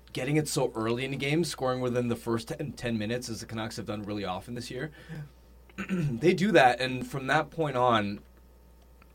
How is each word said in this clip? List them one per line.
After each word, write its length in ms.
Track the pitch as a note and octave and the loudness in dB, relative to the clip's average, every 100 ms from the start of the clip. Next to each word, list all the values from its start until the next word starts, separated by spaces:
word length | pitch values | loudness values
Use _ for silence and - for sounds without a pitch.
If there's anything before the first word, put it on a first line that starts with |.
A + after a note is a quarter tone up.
| - | -12
getting 240 | - C3+ D#3 | -6 0 2
it 100 | D3+ | 2
so 240 | D3 B2+ | 0 0
early 300 | A2+ A2 A#2+ | 0 -2 0
in 80 | C3 | -2
the 60 | A#2 | -2
game, 260 | C#3 D#3 | 0 2
scoring 380 | E3 - C3 B2+ | 0 -2 -2 0
within 260 | B2+ B2 A#2+ | 0 0 0
the 80 | A#2 | -2
first 320 | A2+ A#2 - | 0 -2 -2
ten, 240 | - D3 | -6 -8
ten 260 | - A#2+ A2+ | -6 -2 -2
minutes, 320 | G#2+ B2 B2 | -2 -4 -6
as 120 | G#2 | -8
the 40 | A2+ | -8
Canucks 300 | A2 A2 - | -6 -6 -6
have 100 | F#2+ | -6
done 160 | G#2+ | -6
really 200 | G2+ G#2 | -6 -4
often 320 | F#2 F#2 - A#2+ | -4 -6 -6 -10
this 160 | - | -8
year. 180 | B2+ D#3 - - D3+ D3 - - - - - | -8 -8 -10 -14 -12 -12 -16 -20 -20 -18 -12
<clears throat> 120 | G3 | -4
They 440 | F3+ D3 A2+ D#3 | 0 0 4 4
do 200 | F3+ G3+ | 4 6
that, 260 | E3 B2+ - | 8 8 6
and 260 | C3 B2+ B2+ | 0 -4 -6
from 220 | C#3+ C3 | -4 0
that 240 | D3+ D3+ | 0 0
point 240 | E3 D3+ B2+ | -2 -2 2
on, 460 | B2 A2 G2+ G2+ - - - - - - - - - | 4 4 2 -4 -12 -20 -20 -20 -20 -20 -20 -20 -20